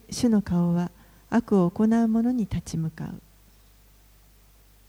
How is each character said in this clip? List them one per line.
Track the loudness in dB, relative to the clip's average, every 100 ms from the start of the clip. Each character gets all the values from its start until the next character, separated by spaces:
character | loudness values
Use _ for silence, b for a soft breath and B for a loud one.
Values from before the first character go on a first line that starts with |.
| -10
主 | -2 2
の | 2
顔 | 2 0 2
は | 0 -2 -8 b b b
悪 | -2 2 2
を | 2
行 | 2
う | 0 2 2
者 | 0 0
に | -2 -2
立 | -4 -6
ち | -6
向 | -6
か | -8 -14
う。」 | -14 -20 -20 _ _ _ _ _ _ _ _ _ _ _ _ _ _